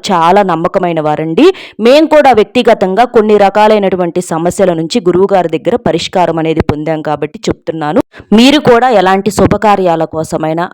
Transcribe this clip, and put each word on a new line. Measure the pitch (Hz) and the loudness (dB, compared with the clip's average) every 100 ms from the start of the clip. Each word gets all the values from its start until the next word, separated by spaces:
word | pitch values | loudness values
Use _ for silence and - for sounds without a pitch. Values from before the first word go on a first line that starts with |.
| - | -2
చాలా | 175 165 196 | 0 2 2
నమ్మకమైన | 190 156 175 196 175 165 | 2 -2 -2 -2 -2 -2
వారండి. | 151 151 160 165 349 - - - | -2 -2 -4 0 0 0 -8 -2
మేం | 226 294 320 | 2 2 4
కూడా | 302 269 | 4 4
వ్యక్తిగతంగా | 214 202 247 226 220 185 196 | 2 0 0 0 0 0 0
కొన్ని | 247 233 214 208 | 2 2 2 2
రకాలైనటువంటి | 196 208 214 214 190 180 170 175 | 2 2 2 2 0 -2 -4 -4
సమస్యల | - 165 170 196 185 | -6 -4 -4 -2 -2
నుంచి | 160 165 240 | -2 -2 -2
గురువుగారి | 175 175 196 196 170 | 0 0 2 0 0
దగ్గర | 160 170 240 | -4 -4 -4
పరిష్కారం | 175 165 - 190 165 160 | -2 -4 -4 -2 0 0
అనేది | 160 156 | -2 -2
పొందాం | - 151 156 156 | -4 -6 -6 -6
కాబట్టి | 151 143 151 - - | -6 -6 -8 -8 -8
చెప్తున్నాను. | - - 160 147 208 - - - | -8 -8 -8 -4 -4 -4 -8 -2
మీరు | 214 262 302 | 2 4 2
కూడా | 269 233 254 | 2 2 2
ఎలాంటి | 208 185 196 208 | 2 2 0 -2
శుభకార్యాల | 196 190 202 214 196 185 165 | 0 0 0 0 0 0 -2
కోసమైనా, | 160 160 160 156 160 165 180 | -4 -6 -6 -4 -4 -4 -4